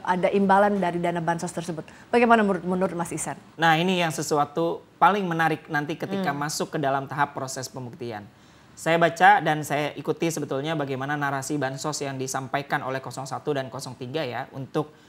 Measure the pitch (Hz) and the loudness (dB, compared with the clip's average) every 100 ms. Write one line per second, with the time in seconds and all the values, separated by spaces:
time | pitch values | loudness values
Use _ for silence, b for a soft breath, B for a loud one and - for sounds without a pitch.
0 | - 185 180 202 196 190 208 208 180 175 | 0 2 2 4 6 6 6 4 0 0
1 | 170 170 165 170 175 - 170 160 - B | -2 -2 -2 -2 -4 -6 -8 -8 -10 B
2 | B 240 240 226 208 185 175 185 185 170 | B 4 6 6 6 2 0 0 0 -2
3 | 170 156 - 139 - - 165 160 175 185 | -6 -6 -6 -10 -12 0 4 4 4 2
4 | 170 151 151 151 143 - 170 170 - - | 0 0 0 2 0 0 0 -2 -8 4
5 | 175 208 185 165 165 156 - 151 147 165 | 4 4 0 0 0 0 -4 -4 -2 -4
6 | - 196 185 143 147 - 175 156 139 139 | -4 -4 -2 -2 -4 -4 -4 -2 0 -2
7 | 135 143 143 - 131 139 127 135 123 120 | -2 -2 -2 -2 -8 -8 -10 -10 -12 -10
8 | 120 107 101 b b b b b - 165 | -10 -10 -12 b b b b b 0 4
9 | 170 165 185 202 160 151 143 147 147 - | 4 6 6 6 4 -2 -2 -2 -2 -4
10 | 143 151 165 160 139 135 147 160 139 131 | -6 -2 -2 -2 -4 -4 -2 -2 -2 -4
11 | 135 147 143 139 127 151 147 139 156 147 | -4 -4 -2 -2 -2 -2 -2 -4 -4 -4
12 | 143 131 131 135 131 143 143 - 127 131 | -4 -6 -4 -6 -4 -4 -2 -4 -2 -6
13 | 135 131 135 127 139 143 131 123 139 123 | -6 -10 -8 -6 -4 -2 -4 -8 -12 -12
14 | 127 143 139 117 139 139 131 160 147 b | -8 -6 -4 -6 -8 -10 -6 -4 -4 b